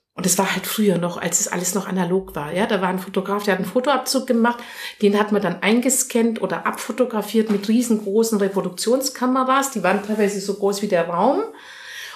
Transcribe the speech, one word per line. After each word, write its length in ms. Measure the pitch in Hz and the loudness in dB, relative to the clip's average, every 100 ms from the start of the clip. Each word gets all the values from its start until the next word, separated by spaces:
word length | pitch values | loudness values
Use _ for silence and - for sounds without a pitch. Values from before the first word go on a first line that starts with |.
| _ | _
Und 120 | - 180 | -4 0
das 100 | 170 | 2
war 160 | 185 | 0
halt 140 | 185 - | -2 -4
früher 320 | - 208 170 | 0 2 2
noch, 180 | 175 175 | 0 -4
als 220 | 175 175 | -2 -2
es 60 | - | -2
alles 260 | 180 180 202 | -2 -2 -2
noch 100 | 190 | -2
analog 480 | 190 170 190 190 | -2 0 -2 -2
war. 180 | 160 147 | -8 -6
Ja, 140 | 170 226 | -2 0
da 140 | 202 | 0
war 80 | 185 | 0
ein 100 | 185 | -2
Fotograf, 460 | - 190 190 202 | -2 -4 -2 -2
der 100 | 202 | 0
hat 60 | 185 | 0
einen 100 | - | 0
Fotoabzug 560 | 247 254 254 254 262 262 | 0 2 0 0 -2 0
gemacht, 320 | 233 226 240 - - - - | 2 2 0 -8 -14 -14 0
den 180 | 208 208 | 4 4
hat 120 | 214 | 2
man 100 | 208 | 2
dann 200 | 185 185 | 0 0
eingescannt 800 | 190 233 254 - - 233 233 226 | 2 4 4 0 0 2 2 0
oder 240 | 190 170 214 | -4 -4 -4
abfotografiert 840 | - - 233 240 214 196 226 220 | -6 -4 -2 0 0 0 0 2
mit 180 | 202 214 | 0 2
riesengroßen 720 | 226 233 214 196 208 226 208 | 2 4 0 2 2 2 2
Reproduktionskameras. 1300 | 196 196 175 - 220 262 262 - 254 262 262 269 269 | 2 0 -2 -2 0 0 0 -2 0 2 2 2 0
Die 120 | 214 | 0
waren 200 | 180 202 | 0 0
teilweise 360 | 202 220 202 202 | 0 0 0 0
so 140 | 202 | -4
groß 280 | 196 202 202 | -2 -2 0
wie 60 | 208 | 0
der 200 | 175 170 | 0 0
Raum. 340 | 170 220 330 440 - - - - - - | 2 2 2 -2 -10 -20 -18 -16 -14 -14